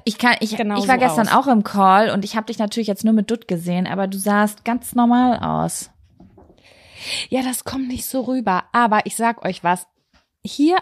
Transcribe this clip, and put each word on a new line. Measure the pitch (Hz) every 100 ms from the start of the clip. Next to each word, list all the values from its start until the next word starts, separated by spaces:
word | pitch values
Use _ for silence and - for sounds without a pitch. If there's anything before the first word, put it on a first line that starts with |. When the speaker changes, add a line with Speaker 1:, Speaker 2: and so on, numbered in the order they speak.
| 226
Speaker 1:
ich | -
kann, | 247 -
ich, | 214 214
Speaker 2:
genau | 208 202
Speaker 1:
ich | 202
war | 254
Speaker 2:
so |
Speaker 1:
gestern | 254 240 214
Speaker 2:
aus. |
Speaker 1:
auch | 240 277
im | 220
Call | - 202 190 196 226
und | 196
ich | 202 220
hab | 220
dich | 226
natürlich | 208 233 208
jetzt | 196
nur | 220
mit | 220 202
Dutt | 233 -
gesehen, | 170 175 180 185
aber | 190 190
du | 196
sahst | 202 208 208 -
ganz | 226 247 - 247
normal | 240 247 254 226
aus. | 160 156 165 - - _ _ _ - - - _ _ _ - - - - -
Speaker 2:
Ja, | 254
das | 254 240 -
kommt | 269 254
nicht | 247 -
so | 262
rüber. | 226 262 202 180 -
Aber | 233 240 214 196
ich | -
sag | 233 226 185
euch | 180
was. | 175 180 - _ _ _ _ _
Hier | - - 302 370